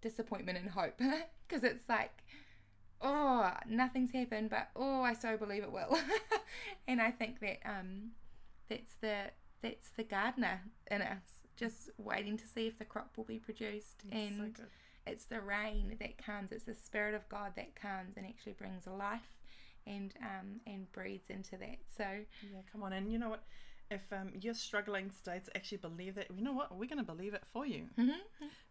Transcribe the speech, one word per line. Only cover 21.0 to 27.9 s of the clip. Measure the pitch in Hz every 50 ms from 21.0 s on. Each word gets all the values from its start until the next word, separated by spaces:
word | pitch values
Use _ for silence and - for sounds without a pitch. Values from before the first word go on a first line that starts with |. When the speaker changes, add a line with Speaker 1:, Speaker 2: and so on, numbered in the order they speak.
| 185 190 196 190 175 -
Speaker 1:
into | 190 190 190 - - 185
that. | 190 - - - - -
So | - - 214 196 190 202 214 - - -
Speaker 2:
Yeah, | - 202 202 190 190 196
come | - 208 208
on. | 190 190
And | 190 196 202
you | 226 226
know | 233 226
what? | 220 214 - - - - - - - - - -
If, | 214 196 196 -
um, | - 196 190 190 185 185
you're | 185 226 233
struggling | 226 - - - 208 208 208 208 196 190 196
today | 190 - - - 175 180 190
to | - -
actually | 190 190 - 208 196
believe | 190 165 165 165 180 190 190
that, | 202 190 -
you | 185 185 214
know | 269 277
what? | 254 285 - -
We're | 185 208 247
gonna | 311 294 233
believe | - 165 165 185 202 208
it | 196 - - -
for | 220 277 294
you. | 208 - 160 -